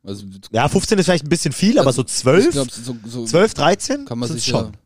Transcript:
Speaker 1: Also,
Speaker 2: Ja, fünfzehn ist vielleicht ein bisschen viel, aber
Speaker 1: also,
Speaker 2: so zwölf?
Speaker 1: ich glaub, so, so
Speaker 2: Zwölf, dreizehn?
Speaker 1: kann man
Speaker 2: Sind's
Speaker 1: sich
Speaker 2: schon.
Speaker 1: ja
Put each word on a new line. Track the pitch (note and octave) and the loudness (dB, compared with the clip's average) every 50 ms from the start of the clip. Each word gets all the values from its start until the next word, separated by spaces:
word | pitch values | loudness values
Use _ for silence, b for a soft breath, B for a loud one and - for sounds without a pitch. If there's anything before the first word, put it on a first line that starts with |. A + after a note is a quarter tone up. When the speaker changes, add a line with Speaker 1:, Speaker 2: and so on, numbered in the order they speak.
| _ | _
Speaker 1:
Also, | G2 G2 G2+ G2+ G2 F#2+ G2 - - - | -14 -14 -12 -12 -16 -18 -18 -10 -4 0
Speaker 2:
Ja, | A2 B2+ D3 | 0 2 2
fünfzehn | - G3 - - A3+ | 2 0 2 2 2
ist | G3 F3+ | 2 4
vielleicht | F3+ F3+ E3 - | 2 2 0 2
ein | D3 | 0
bisschen | D#3 E3+ - D#3+ C3 | -2 0 0 -4 -2
viel, | - - G3 A#3+ D4+ | 0 2 2 4 4
aber | E3 C3+ | 4 2
Speaker 1:
also, | B2 - B2 | 2 0 -2
Speaker 2:
so | |
zwölf? | - - - - C3 C3+ F3+ A#3+ | -4 -4 -2 2 4 4 6 4
Speaker 1:
ich | E4+ - | 4 2
glaub, | C#3 C3+ B2 | 0 -2 -4
so, | - - A#2 C3 B2 A#2 G#2 | -6 -12 -12 -10 -12 -10 -12
so | A2+ A#2 B2+ A2+ | -12 -10 -8 -8
Speaker 2:
Zwölf, | A2 A#2 E3 G3 A3+ - | 0 2 4 4 4 2
dreizehn? | - C#3+ D#3+ F#3 - - - E3+ D4 C#4 | 2 2 2 2 2 0 -4 -6 -6 -6
Speaker 1:
kann | - A#2+ A#2 | -8 -6 -6
man | B2 A2+ | -4 -6
Speaker 2:
Sind's | A2 A#2+ A2 | -4 -4 -4
Speaker 1:
sich | A2+ B2 | -2 -2
Speaker 2:
schon. | B2 A2+ | -2 -2
Speaker 1:
ja | A2 - - _ | -4 -10 -18 _